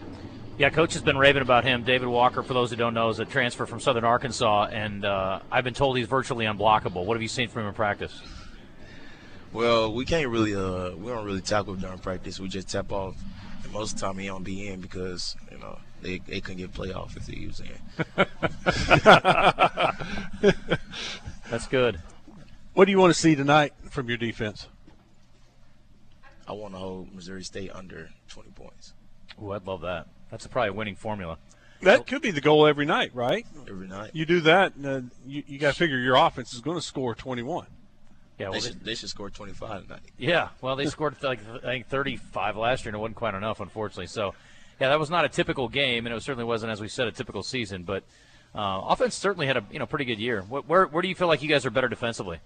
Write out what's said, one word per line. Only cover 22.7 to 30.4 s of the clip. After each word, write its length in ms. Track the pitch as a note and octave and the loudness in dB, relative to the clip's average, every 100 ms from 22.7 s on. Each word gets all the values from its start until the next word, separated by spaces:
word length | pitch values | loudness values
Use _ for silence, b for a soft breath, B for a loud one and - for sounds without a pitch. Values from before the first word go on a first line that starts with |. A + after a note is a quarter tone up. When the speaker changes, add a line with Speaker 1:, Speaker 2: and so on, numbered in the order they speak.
Speaker 3:
What 140 | - F#3+ | 8 8
do 40 | |
you 80 | G3 | 10
wanna 160 | F#3 | 8
see 220 | D#3 E3 D3+ | 8 6 6
tonight 380 | C#3 D3+ D3 - - | 6 6 6 -2 -10
from 180 | - A#2+ | -8 -4
your 80 | A#2 | -2
defense? 480 | A#2 G#2+ A2 G2+ - - - - _ - - - - _ - - - - - - - - - | -2 -2 -4 -6 -16 -18 -20 -20 _ -20 -20 -20 -20 _ -20 -20 -20 -20 -20 -20 -20 -20 -12
Speaker 2:
I 40 | |
wanna 260 | G2+ G#2 F#2 | -12 -10 -10
hold 360 | F#2+ F#2 E2+ | -8 -8 -12
Missouri 300 | F#2+ E2+ F#2+ | -14 -12 -12
State 260 | F#2 - F#2+ | -10 -10 -10
under 360 | E2 E2 D#2+ D#2+ - - | -12 -14 -14 -16 -18 -20
twenty 220 | - - | -18 -18
points. 420 | - - - - - - - - - | -18 -20 -20 -20 -20 -20 -20 -20 -12
Speaker 1:
Ooh, 120 | G#2 | -6
I'd 140 | G2+ F#2 | -6 -6
love 160 | F#2+ | -6
that. 260 | E2 F2 D2+ - - | -4 -6 -8 -18 -16
That's 160 | A2+ | -14